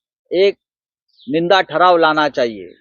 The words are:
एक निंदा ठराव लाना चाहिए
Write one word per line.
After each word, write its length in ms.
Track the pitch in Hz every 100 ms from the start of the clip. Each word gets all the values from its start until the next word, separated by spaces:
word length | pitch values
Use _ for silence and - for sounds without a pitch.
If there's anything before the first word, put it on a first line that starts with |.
| _ _ _
एक 260 | 170 196 - _ _ _ _ _ _ -
निंदा 340 | 151 170 190
ठराव 340 | - 151 180 175
लाना 300 | 160 156 151
चाहिए 360 | 139 120 104 87 -